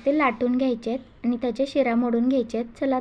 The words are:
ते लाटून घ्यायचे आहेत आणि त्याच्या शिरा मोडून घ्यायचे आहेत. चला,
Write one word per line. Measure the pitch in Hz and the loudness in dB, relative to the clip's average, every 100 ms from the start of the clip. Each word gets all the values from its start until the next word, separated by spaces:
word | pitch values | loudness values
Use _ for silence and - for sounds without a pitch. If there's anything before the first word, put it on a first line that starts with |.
| 277 | 0
ते | 302 | 2
लाटून | 269 - 247 254 | 2 0 0 0
घ्यायचे | 262 233 226 | 0 -2 -4
आहेत | 262 - - | -6 -8 -8
आणि | 233 240 | -4 -2
त्याच्या | 254 233 277 | -2 -2 0
शिरा | 294 247 | 2 2
मोडून | 233 247 233 247 | 2 2 2 2
घ्यायचे | 269 233 220 | 2 0 -4
आहेत. | 233 - | -6 -4
चला, | 277 254 | 0 0